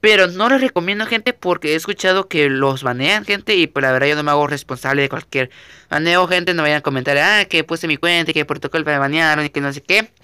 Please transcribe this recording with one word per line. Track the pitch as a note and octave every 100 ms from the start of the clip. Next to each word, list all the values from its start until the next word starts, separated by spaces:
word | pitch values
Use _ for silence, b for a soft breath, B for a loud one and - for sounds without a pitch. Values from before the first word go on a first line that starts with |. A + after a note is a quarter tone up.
pero | G#3+ G#3 F3+
no | F3+ A3+
les | C4+
recomiendo, | B3+ - E3+ G#3 G#3+
gente, | A3+ G#3+
porque | A#3+ F3+ E3+ D#3
he | D#3
escuchado | D#3+ G3+ F#3+ F#3+ F#3+
que | E3 C#3+
los | C3+ C#3 C3
banean, | C3 B2 C#3+ G#3 G3+
gente, | G3+ G3+ G3+
y | D#3+
pues | C#3
la | C3+
verdad | B2+ C#3
yo | D3
no |
me | D3
hago | D3 D3
responsable | C#3+ - B2+ C3 C#3
de | C#3
cualquier | D3+ - C#3 B2+ B B B B
baneo, | D3 E3 F3 F3+
gente. | F3+ F3
No | F3
vayan | D3+ D3+
a |
comentar, | D3 C3+ C3 C#3+
"Ah, | E3 G#3 G3
que | E3+
puse | - E3 E3
mi | D3
cuenta | E3+ E3+ D#3+
y |
que | D#3 D3
por | C#3+
tu | C#3
culpa | E3 D3+
me | D3
banearon | C#3 D#3 E3 D3+ D3
y |
que | -
no | C#3
sé | C#3
qué". | - F#3+ A3 _